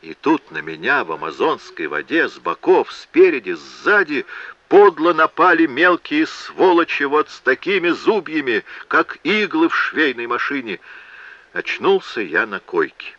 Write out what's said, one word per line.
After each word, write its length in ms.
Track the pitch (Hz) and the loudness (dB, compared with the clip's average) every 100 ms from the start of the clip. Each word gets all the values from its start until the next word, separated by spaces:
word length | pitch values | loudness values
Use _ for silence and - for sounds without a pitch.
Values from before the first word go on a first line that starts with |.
И 120 | 80 | -16
тут 380 | 80 - 160 _ | -6 0 0 _
на 100 | 80 | -12
меня 440 | 76 80 95 143 78 | -10 -8 -2 -2 -2
в 60 | |
амазонской 720 | 78 80 73 143 143 - - 78 | -6 -6 -2 -2 -2 -8 -10 -6
воде 400 | 76 73 160 131 | -6 -4 -2 -2
с 100 | - | -4
боков, 540 | - 82 - 180 - | -8 -6 0 0 0
спереди, 600 | - - 151 190 151 92 | -8 -6 4 4 4 -6
сзади 720 | 85 - - 151 208 170 143 - - - - _ | -8 -10 -6 0 2 2 -4 -6 -14 -18 -20 _
подло 460 | 180 202 156 160 | 8 8 6 0
напали 540 | 160 160 - 175 170 160 | 2 0 4 2 4 2
мелкие 600 | 127 180 175 - 147 156 | 2 2 2 -2 -2 -2
сволочи 760 | - - - 180 170 165 - | -6 -16 0 4 4 2 -2
вот 260 | 143 147 151 | 0 0 -2
с 100 | - | -4
такими 500 | - 131 - 190 175 | -2 -2 0 -2 0
зубьями, 760 | 160 - 214 151 156 139 107 - - - | -2 0 -2 -2 -4 -2 -2 -4 -18 -2
как 300 | 147 165 - | 0 0 -4
иглы 460 | 147 208 202 156 165 | -2 -2 0 0 0
в 60 | - | 0
швейной 520 | - - 156 120 117 | -2 0 -2 -2 -4
машине. 540 | 117 - 143 117 90 - - - - - - _ | -4 -4 -6 -8 -12 -12 -20 -20 -20 -20 -20 _
Очнулся 680 | - - - 202 196 - - | -10 -8 -4 0 0 0 -8
я 260 | 98 85 110 | -4 -2 -2
на 140 | 98 | -6
койке. 560 | - 87 73 _ - | -6 -2 -2 _ -20